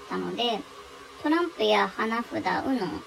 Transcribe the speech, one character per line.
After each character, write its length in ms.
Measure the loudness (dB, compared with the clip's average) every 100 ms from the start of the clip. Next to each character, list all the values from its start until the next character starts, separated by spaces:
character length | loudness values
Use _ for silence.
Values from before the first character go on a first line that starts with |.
| -4
た 80 | -4
の 180 | -2
で、 260 | 0 0 0 -4 -14 -16 -18 -18 -4
ト 80 | 2
ラ 100 | 4
ン 100 | 2
プ 120 | 2
や 240 | 4 6 4
花 380 | 0 0 0
札、 80 | -2
ウ 60 | -2
ノ、 480 | 0 0 2 0 0 -4